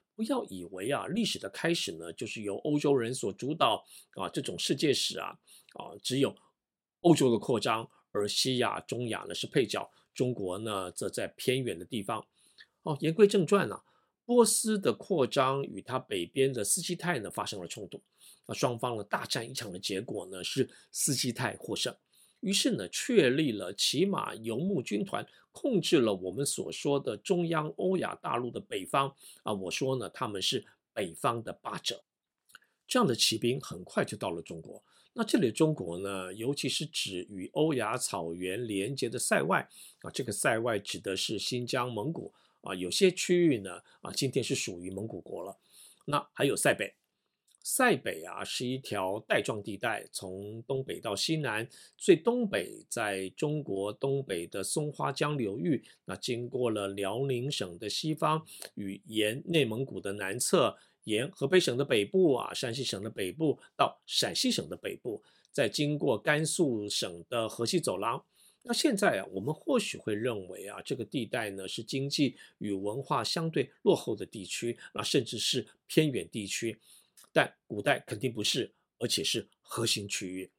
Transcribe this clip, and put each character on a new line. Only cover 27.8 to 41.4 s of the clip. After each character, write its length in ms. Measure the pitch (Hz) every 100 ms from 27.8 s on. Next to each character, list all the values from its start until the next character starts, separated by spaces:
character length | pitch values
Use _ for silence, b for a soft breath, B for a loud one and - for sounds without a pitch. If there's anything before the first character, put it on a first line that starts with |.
| 190 190
亚 180 | 107 -
大 200 | 165 120
陆 140 | 123
的 100 | 117
北 240 | - 104
方 320 | 90 143 135 - B B
啊。 100 | -
我 160 | 104 92
说 260 | - 131 131
呢， 140 | 98
他 180 | - 123
们 140 | 101
是 240 | 95 113 b b _
北 220 | - 95
方 280 | 82 131 117
的 120 | 104
霸 240 | 92 120 107
者。 260 | - - _ _ _ _ _ B B B -
这 120 | 254
样 100 | 202
的 60 |
骑 240 | 117 - 113
兵 200 | 120 135
很 240 | - 175
快 220 | 180 -
就 100 | -
到 160 | 110 104
了 120 | 85
中 180 | 80 85
国。 240 | 80 - _ b b
那 100 | -
这 140 | 220 269
里 80 | 131
的 60 |
中 220 | 104 156
国 240 | 151 87 85
呢， 340 | 98 98 92
尤 200 | 101 117
其 140 | 143 135
是 160 | -
指 420 | 151 - - 92 -
与 180 | 98 90
欧 180 | - 160
亚 240 | 135 107 123
草 380 | - 98 82
原 340 | 87 92 101 120
连 260 | 98 104
接 140 | 135 120
的 100 | 120
塞 220 | - 202
外 260 | 147 185 - B B B
啊， 100 | -
这 120 | -
个 80 | 123
塞 280 | 98 143 113
外 200 | 117 107
指 220 | 101 95
的 160 | 101 95
是 220 | -
新 280 | 107